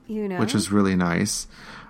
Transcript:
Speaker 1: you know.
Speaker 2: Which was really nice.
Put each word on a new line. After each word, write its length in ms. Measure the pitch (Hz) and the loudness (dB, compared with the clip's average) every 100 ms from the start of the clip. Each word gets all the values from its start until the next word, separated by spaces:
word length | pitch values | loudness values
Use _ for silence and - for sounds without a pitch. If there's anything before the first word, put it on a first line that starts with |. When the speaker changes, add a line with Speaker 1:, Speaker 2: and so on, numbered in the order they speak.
| - | -10
Speaker 1:
you 220 | 214 208 | -6 -4
know. 100 | 180 | -2
Speaker 2:
Which 140 | 214 | 0
was 160 | 110 92 | 0 2
really 240 | 101 98 92 | 2 4 4
nice. 500 | 87 85 101 - - - - - | 2 2 0 -2 -8 -16 -18 -18